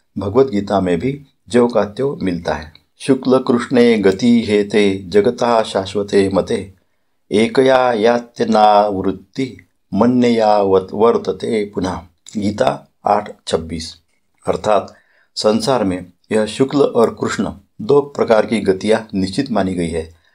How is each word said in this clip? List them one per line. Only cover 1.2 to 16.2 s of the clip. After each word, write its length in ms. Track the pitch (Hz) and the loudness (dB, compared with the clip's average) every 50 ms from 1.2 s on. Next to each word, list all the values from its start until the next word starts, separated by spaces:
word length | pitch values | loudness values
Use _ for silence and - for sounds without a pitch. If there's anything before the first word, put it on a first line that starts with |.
| - _ _ _ _ - | -12 _ _ _ _ -2
ज्यों 180 | - 120 120 240 | 0 2 2 2
का 180 | - - 101 | 2 0 -2
त्यों 400 | - 101 - 131 139 147 - 95 | -2 -4 -6 -6 -6 -6 -4 -4
मिलता 280 | 92 87 82 - - 78 | -4 -4 -4 -4 -6 -6
है। 220 | 73 78 80 - _ _ _ _ - | -6 -8 -14 -20 _ _ _ _ -6
शुक्ल 380 | - - 135 131 - 135 123 131 | -2 0 0 0 2 2 2 2
कृष्णे 600 | 123 - 120 117 - - 139 123 120 120 113 107 | 2 2 0 -2 -2 0 2 4 4 4 4 4
गति 440 | 95 98 92 - 127 120 120 117 | 2 2 2 2 2 2 4 4
हेते 640 | 110 104 107 104 101 104 - 107 104 98 95 98 95 87 | 2 2 2 0 0 2 2 2 2 2 0 -2 -4 0
जगतः 560 | 87 104 101 120 120 - 123 120 120 113 107 | 2 2 2 2 0 0 0 2 2 2 0
शाश्वते 640 | - - 101 95 95 - 104 101 101 - 101 98 98 98 | 0 -2 -4 -4 -4 -4 -6 -4 0 0 0 2 2 0
मते, 400 | 90 85 87 117 104 95 98 - _ _ _ _ _ _ _ _ _ _ - | 0 -2 -2 -4 -6 -6 -10 -16 _ _ _ _ _ _ _ _ _ _ -2
एकया 600 | - 104 113 117 113 139 131 131 131 127 127 127 120 | 0 0 0 2 2 2 4 4 4 4 4 2 0
यात्यनावृत्ति 1600 | 107 104 117 120 120 - - _ - 120 107 110 107 107 107 104 104 104 104 98 95 92 95 90 - - _ - - 135 127 - - - _ _ _ _ _ - | 2 2 2 2 2 -2 -6 _ -4 -2 0 4 4 6 6 6 4 4 2 0 -2 -4 -4 -4 -6 -8 _ -10 -8 -8 -8 -10 -14 -20 _ _ _ _ _ -2
मन्यया 680 | 98 117 123 127 123 123 120 117 113 110 107 107 104 | 0 2 2 2 2 2 2 2 2 2 2 2 2
वत-, 320 | 101 98 92 104 92 - - | 2 2 2 2 0 0 -2
वर्तते 720 | 104 110 117 110 101 - 98 90 - - 117 117 107 101 | 0 2 2 2 2 -2 -6 -6 -6 -6 -4 -4 -4 -4
पुनः। 320 | 101 - 101 90 92 87 85 85 - _ _ _ - - 110 | -6 -6 -6 -6 -6 -6 -8 -12 -16 _ _ _ -12 -8 -6
गीता 500 | 101 101 101 107 127 139 - - - _ _ _ - | -4 -2 -2 0 0 -2 -2 -4 -8 _ _ _ -2
आठ 260 | - 101 104 104 - - _ _ - | 0 0 0 -2 -6 -12 _ _ -6
छब्बीस। 480 | - 82 82 80 85 82 80 - - - _ _ _ _ _ _ _ _ _ - | -6 -6 -6 -6 -10 -10 -10 -12 -16 -20 _ _ _ _ _ _ _ _ _ -6
अर्थात 460 | 92 85 - 107 107 95 - - - _ _ _ _ _ _ _ _ | -6 -2 0 0 0 0 -2 -4 -12 _ _ _ _ _ _ _ _
संसार 480 | - - 107 107 117 120 143 135 120 104 | -4 0 0 0 0 0 0 0 0 0
में 220 | 95 90 90 92 - _ _ | -2 -4 -6 -8 -14 _ _